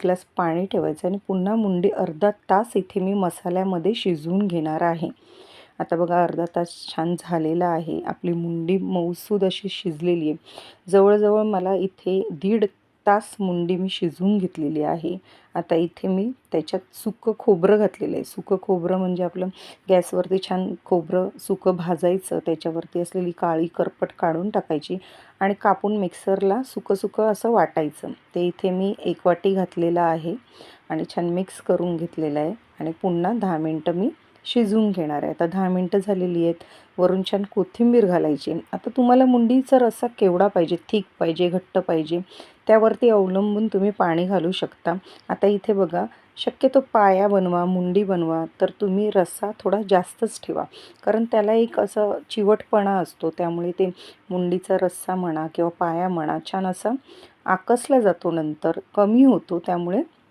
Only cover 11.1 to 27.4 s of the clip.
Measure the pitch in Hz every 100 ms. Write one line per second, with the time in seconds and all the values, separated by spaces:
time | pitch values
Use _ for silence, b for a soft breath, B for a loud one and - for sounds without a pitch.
11.1 | 208 208 214 214 202 180 190 190 - -
12.1 | 190 427 156 190 220 202 - _ _ -
13.1 | 202 220 - 190 175 170 180 190 - 175
14.1 | 143 185 208 180 170 151 156 147 160 160
15.1 | 185 b b b - 170 165 170 - 190
16.1 | 185 214 262 _ 165 156 185 - - -
17.1 | 196 - 214 - 190 185 208 208 - -
18.1 | - - - 175 190 - 185 170 185 185
19.1 | 180 180 185 185 B B B - 185 175
20.1 | 180 180 190 185 185 185 175 - 185 160
21.1 | 180 185 - - 190 190 185 170 170 180
22.1 | 190 185 165 165 160 165 165 175 175 175
23.1 | 190 180 170 175 160 165 - 175 - 180
24.1 | - 175 160 196 214 - 156 - 185 B
25.1 | B B B 196 202 214 190 208 214 185
26.1 | - - 190 196 208 262 - - 196 208
27.1 | - 220 202